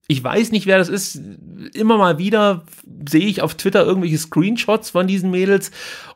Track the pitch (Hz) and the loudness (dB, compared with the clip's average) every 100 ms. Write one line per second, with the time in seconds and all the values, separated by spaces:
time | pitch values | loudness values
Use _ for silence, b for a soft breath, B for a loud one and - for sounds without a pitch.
0 | - 139 123 - 226 220 196 190 180 202 | -4 -2 -2 0 0 0 2 2 2 -2
1 | 190 143 104 101 - - - - 220 226 | -6 -10 -16 -18 -20 -18 -12 -2 2 4
2 | 185 156 190 214 208 185 - - - - | 4 2 0 2 2 0 -6 -20 -20 -16
3 | 143 156 202 196 156 - 196 196 170 185 | 0 2 2 0 -4 -4 0 2 4 2
4 | 175 156 - - 185 233 - 214 220 175 | 0 -2 -2 0 0 0 0 -2 -2 -2
5 | 185 190 185 180 190 196 196 B B B | 0 0 -2 0 2 2 0 B B B
6 | B | B